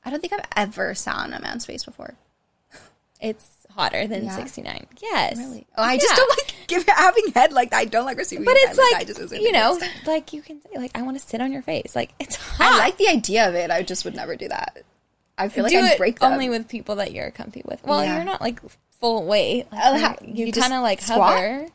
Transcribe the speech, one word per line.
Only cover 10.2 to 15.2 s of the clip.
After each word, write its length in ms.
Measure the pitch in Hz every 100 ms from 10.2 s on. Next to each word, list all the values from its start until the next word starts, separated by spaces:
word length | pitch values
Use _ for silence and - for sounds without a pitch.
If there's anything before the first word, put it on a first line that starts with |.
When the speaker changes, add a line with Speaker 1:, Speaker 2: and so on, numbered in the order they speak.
| 311
Speaker 2:
you 80 | 302
can 180 | - 302
say, 180 | - 392
like, 120 | 254 -
"I 80 |
wanna 160 | 247 269
sit 200 | - 226
on 120 | 262
your 100 | 269
face." 340 | 254 320 - -
Like, 180 | - _
it's 160 | 285 -
hot. 380 | - - -
Speaker 1:
I 40 | 440
like 180 | - -
the 100 | 403
idea 380 | 311 - 208 214
of 60 | 175
it. 140 | 170
I 140 | 170
just 200 | 185 180 175
would 100 | -
never 200 | - 165
do 120 | -
that. 300 | - - - - _ _ _